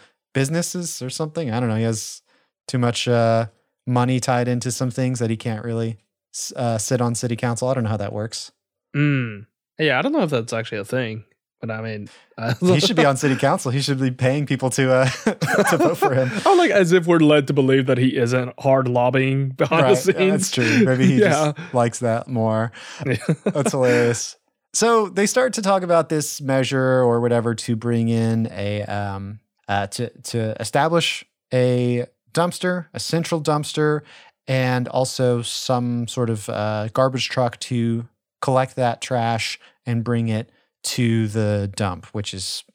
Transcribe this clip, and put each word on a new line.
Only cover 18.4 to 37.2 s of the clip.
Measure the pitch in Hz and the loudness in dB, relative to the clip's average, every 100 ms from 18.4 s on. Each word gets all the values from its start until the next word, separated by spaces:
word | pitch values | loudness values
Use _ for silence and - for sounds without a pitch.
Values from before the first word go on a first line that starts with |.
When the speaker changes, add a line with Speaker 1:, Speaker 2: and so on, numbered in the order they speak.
| 123 - | -2 -2
Speaker 2:
hard | 139 135 127 | 2 4 4
lobbying | 123 123 131 131 135 135 | 2 2 2 0 0 -2
behind | 131 143 165 | -2 0 4
Speaker 1:
Right. | 135 127 | 4 4
Speaker 2:
the | 185 | 2
Speaker 1:
Yeah, | 170 | 2
Speaker 2:
scenes. | 190 | 2
Speaker 1:
that's | 196 190 | 2 0
true. | - 226 262 208 | 0 2 4 4
Maybe | 127 131 | 6 4
he | 131 | 6
Speaker 2:
<laughs> | |
Yeah. | - 147 151 143 | 4 4 0 -2
Speaker 1:
just | 165 | -4
likes | 127 120 - | 0 0 0
that | 120 113 - | -2 -2 -4
more. | 123 113 110 113 - - | -2 0 0 -2 -6 -18
Speaker 2:
<laughs> | - 139 | -8 -4
Yeah. | 117 - 156 - | -4 -2 -2 -2
Speaker 1:
That's | 156 135 | -2 -2
hilarious. | 139 127 120 120 113 - - _ _ _ | 2 2 4 2 0 -6 -14 _ _ _
So | - 226 233 202 | 0 2 4 2
they | 180 208 | 0 0
start | 254 254 | 2 0
to | 220 | -2
talk | 196 196 | 0 0
about | 180 170 156 | 2 2 2
this | 156 147 - | -2 -4 -6
measure | 139 135 123 135 131 127 | -2 0 0 0 2 4
or | 123 120 | 4 2
whatever | 120 117 113 110 | 2 0 0 -4
to | - 113 | -4 -4
bring | 120 117 113 | 0 0 2
in | 117 113 113 110 | 2 2 0 -2
a, | 92 101 104 | -4 -4 -4
um, | 104 101 101 98 98 107 _ _ - | -4 -6 -6 -8 -10 -14 _ _ -4
uh, | 101 98 | -2 -2
to, | - 117 - | -6 -8 -8
to | - 117 110 107 | -6 -4 -4 -6
establish | 110 143 160 170 - - - _ _ | -2 0 2 2 0 -4 -12 _ _
a | 127 127 123 123 120 120 _ _ | 0 2 2 2 0 -4 _ _
dumpster, | - 175 - 180 180 160 | -2 -2 -2 -4 -4 -6
a | 123 | -10
central | - 160 165 170 | -4 -4 -2 -2
dumpster, | 151 151 147 - 151 151 147 - - _ - | 0 -2 -2 0 0 0 -6 -20 -20 _ -4
and | 131 127 123 123 | 0 0 0 -2
also | - 131 - 127 120 | -2 -2 0 0 0
some | 113 - - 123 123 120 117 | -4 -8 -2 -2 -2 -4 -4
sort | - 117 | -4 -2
of, | 110 110 | -4 -6
uh, | 104 107 107 107 | -4 -4 -4 -4
garbage | - 131 127 | 0 0 0